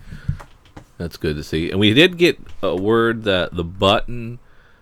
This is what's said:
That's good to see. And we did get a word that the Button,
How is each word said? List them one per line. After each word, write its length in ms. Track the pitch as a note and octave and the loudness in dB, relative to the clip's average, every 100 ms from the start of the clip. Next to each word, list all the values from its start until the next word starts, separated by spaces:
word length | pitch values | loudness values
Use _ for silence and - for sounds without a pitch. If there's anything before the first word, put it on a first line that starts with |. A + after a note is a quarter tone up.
| - - - - - - _ - - - | -18 -10 -8 -8 -12 -20 _ -20 -20 -10
That's 180 | F2 - | -10 -6
good 180 | E2 D2 | -4 -4
to 60 | |
see. 260 | D2 D#2 E2 | -4 -4 -2
And 80 | F#2+ | 2
we 140 | G#2 | 4
did 240 | A2 F3+ F3 | 6 4 4
get 220 | F3 - - - | 2 0 -8 -6
a 140 | F#2+ E2 | -2 0
word 480 | G2 A2+ A#2 A2+ | 2 2 2 0
that 320 | A2 F#2 D#2+ F2 | 0 0 0 -4
the 80 | |
Button, 760 | E2+ F#2+ G2 G#2 - A#2+ A#2 A#2+ - - - _ | -6 2 4 4 0 -6 -8 -12 -18 -20 -20 _